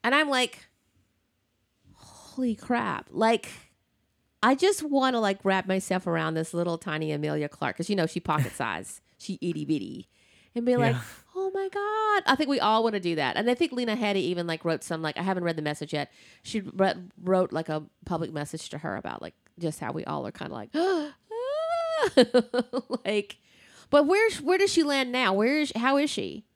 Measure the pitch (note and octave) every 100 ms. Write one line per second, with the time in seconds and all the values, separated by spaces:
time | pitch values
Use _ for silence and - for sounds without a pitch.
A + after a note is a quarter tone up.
0 | A#3 C#4 D4+ C4 B3 - - _ _ _
1 | _ _ _ _ _ _ _ _ _ -
2 | - - - - B3+ A3 - A#3+ A3 C#3
3 | - - A3 A#3 - - - _ _ _
4 | _ _ _ _ A3+ C4+ F#4 G4 D4+ C#4
5 | C4 A#3+ G#3 G3 G3 F#3+ F#3+ F#3+ - F#3
6 | F3+ E3 D#3+ D#3+ E3 E3+ F3 E3 - D#3
7 | D#3 D3 D3+ D3+ D3 - C#3 - F3+ G3+
8 | E3 F3 - D3+ C3 - A#2 F2 - -
9 | _ _ - F#3+ F3 D#3+ D3 D#3 F#2+ C3+
10 | - _ _ _ _ A#3+ A#3+ B3 A#3 -
11 | A2+ - _ F#4 F#4+ F#4+ G4 G4+ G4+ G#4+
12 | A4 G#4 G4 C4+ D4+ C#4 G#3 A3 A3+ G#3
13 | F3 D#3+ C3 - A3+ A#3+ E4 B3+ A#3+ G#3+
14 | G#3 G3 D#3 F3 E3+ D#3+ E3+ D#3 - D#3+
15 | D#3 - F#3 F#3 E3+ E3 D3+ D3 D3 D3+
16 | C#3+ - - - - A3 F#3+ - F#3+ F3+
17 | F3+ - F3 F#3 F#3 D3 D#3+ D#3 D3+ _
18 | - E3 E3 D#3 D3 D#3 - D3 - G2
19 | - A#1 - _ _ - E3 - B2 D#3+
20 | - D3 A2+ - - A#2 G#2+ D4+ F4+ F4+
21 | D4 - _ A4+ B4+ D5 D#5+ E5+ E5 D#5+
22 | A4+ - A#3+ B3+ A3+ B3 A#3 B3+ - -
23 | - G#3 G3+ - _ _ - - - C#4+
24 | C#4+ G4 A4+ - D4 F#4 G4 E4+ D4 C#4
25 | B3+ B3 A#3 G3 A3+ D4+ D4 A#3 B3+ C#4
26 | D4 - - - -